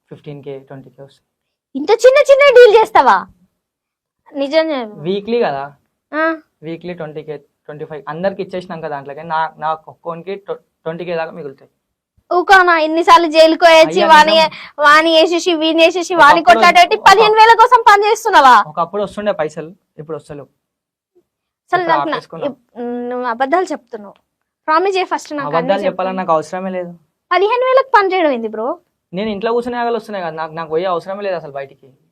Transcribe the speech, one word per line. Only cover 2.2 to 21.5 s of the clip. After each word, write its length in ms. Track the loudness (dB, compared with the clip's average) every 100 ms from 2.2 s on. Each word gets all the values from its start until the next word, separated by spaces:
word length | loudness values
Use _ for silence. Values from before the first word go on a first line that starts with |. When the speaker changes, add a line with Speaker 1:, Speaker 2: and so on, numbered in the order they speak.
| 2
Speaker 2:
చిన్న 240 | 4 6 8
డీల్ 260 | 8 6
చేస్తావా? 460 | 2 2 2 2 -2 _ _ _ _ _ _ _ _ _ _ -8
నిజం 360 | -4 -2 -2
చెప్పు. 280 | -4 -8 -12
Speaker 1:
వీక్లీ 400 | -8 -8 -4 -4
కదా, 360 | -4 -6 -10 _ _ _ _
Speaker 2:
ఆ. 240 | -6 -4 -6 _ _
Speaker 1:
వీక్లీ 300 | -16 -14 -14
ట్వంటీ 300 | -14 -14 -14
కే, 140 | -14 -14
ట్వంటీ 480 | _ _ -20 -16 -14
ఫైవ్ 180 | -14 -14
అందరికి 360 | -8 -8 -8
ఇచ్చేసినాక 440 | -12 -12 -12 -14 -12
దాంట్లోకి 360 | -12 -14 -16
నా, 300 | -8 -6 -6 -8
నాకు 340 | -8 -8 -12
ఒక్కోనికి 440 | -18 -14 -14 -12 -14 -12 -14
ట్వంటీ 500 | _ _ -14 -12 -10
కే 100 | -10
దాకా 160 | -10
మిగులుతాయి. 400 | -12 -18 -20 _ _ _ _ _ _ -6
Speaker 2:
ఊకోనా, 440 | -4 2 2 2 0
ఇన్నిసార్లు 500 | -2 -2 2 2 4
జైలుకు 380 | 4 4 4 4
పోయొచ్చి 260 | 6 4
Speaker 1:
అయ్యా, 160 | 2 4
Speaker 2:
వాని, 240 | 6 6
Speaker 1:
నిజం. 180 | 2 0 -4 -16 0
Speaker 2:
వాని 420 | 4 4 4 2
వేసేసి 320 | 2 0 -2
వీని 320 | -2 -2 2 2
వేసేసి 300 | 0 -4 4
వాని 260 | 4 4
Speaker 1:
ఒకప్పుడు 140 | 4 4
Speaker 2:
కొట్లాడేటి 400 | 4 4 2 2
Speaker 1:
ఒక 60 |
Speaker 2:
పదిహేను 320 | 4 4 4
వేల 240 | 4 6 6
కోసం 260 | 6 4 4
పని 180 | 4 2
చేస్తున్నావా? 520 | -2 2 4 6 6 2
Speaker 1:
ఒకప్పుడు 360 | -6 -6 -4
వస్తుండే 280 | -8 -6 -6
పైసలు, 420 | -4 -6 -10 -16 -18 _ -20
ఇప్పుడు 200 | -14 -14
వస్తలేవు. 280 | -14 -20 -20
Speaker 2:
అసలు 1400 | _ _ _ _ _ _ _ _ _ _